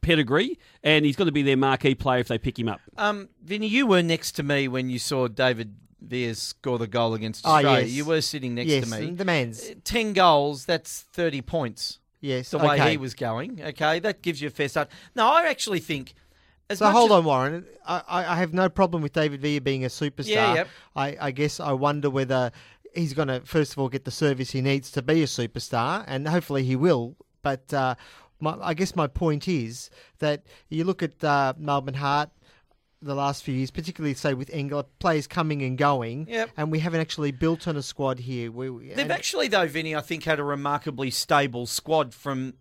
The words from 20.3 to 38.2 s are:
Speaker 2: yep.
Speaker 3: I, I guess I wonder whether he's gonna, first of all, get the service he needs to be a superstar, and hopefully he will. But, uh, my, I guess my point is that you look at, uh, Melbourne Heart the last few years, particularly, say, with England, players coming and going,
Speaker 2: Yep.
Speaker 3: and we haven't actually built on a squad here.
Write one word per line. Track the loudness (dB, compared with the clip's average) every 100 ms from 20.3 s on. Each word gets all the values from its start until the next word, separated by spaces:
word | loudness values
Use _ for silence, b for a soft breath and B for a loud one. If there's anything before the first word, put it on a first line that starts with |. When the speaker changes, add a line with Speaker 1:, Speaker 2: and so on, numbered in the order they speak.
| 2 4 2
Speaker 2:
yep. | -2 B B -6
Speaker 3:
I, | -4 -4
I | -6
guess | -2 -2 -2
I | -4
wonder | 0 0 0 0
whether | 0 0 0 0 B B B -14 -4
he's | -4
gonna, | -2 -2 -2
first | -2 0 0
of | -2
all, | -4
get | -4 -8
the |
service | 0 0 0 -2
he | -2
needs | 0 0 -2
to | -6
be | 0 2
a | 2
superstar, | -2 -6 -6 -4 -2 0 -2 -4
and | -6 0
hopefully | 0 0 -2
he | 0 2
will. | 4 4 0 -10 _ _
But, | -4 -4 _
uh, | 0 0 -2 B B B _
my, | -4 -4
I | -4
guess | -2 -2 0
my | -2
point | 0 0 0 0
is | -2 -2 -8 -16 b b b
that | -2 -2 _ b b
you | -4
look | -2 0
at, | -4 -2
uh, | 0 2 2 -2
Melbourne | -2 -2 -2
Heart | -4 0 0 -2 _ b b b _ _ _
the | -6
last | -2 -2 -2
few | -4
years, | -4 -2
particularly, | -6 -10 -4 -4 -2
say, | -2
with | -2 -6
England, | -6 -4 -6 -8 _
players | 0 0 -2
coming | -4 -2 -2
and | -2 2
going, | 2 2 -2 -6 -6
Speaker 2:
Yep. | -4 -4 -4
Speaker 3:
and | -2
we | 0
haven't | 0 -2
actually | -2 -2 -4
built | 0 0 0 -2
on | -6
a |
squad | -6 -4 -4
here. | -4